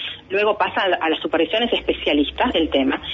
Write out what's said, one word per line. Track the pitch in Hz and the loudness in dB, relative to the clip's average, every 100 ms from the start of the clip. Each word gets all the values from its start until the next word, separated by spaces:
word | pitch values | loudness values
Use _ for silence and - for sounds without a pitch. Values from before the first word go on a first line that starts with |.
| - - - | -12 -12 -4
luego | 190 208 208 | 0 2 2
pasa | 190 180 | 0 0
a, | 196 180 | 0 0
a | 165 | 0
las | 160 | -2
supervisiones | 165 160 160 214 240 | 0 0 2 0 0
especialistas | - - - - 147 143 - 247 | 0 -2 -2 0 2 0 0 0
del | 180 156 | 2 2
tema. | 139 135 - - | 2 2 0 -4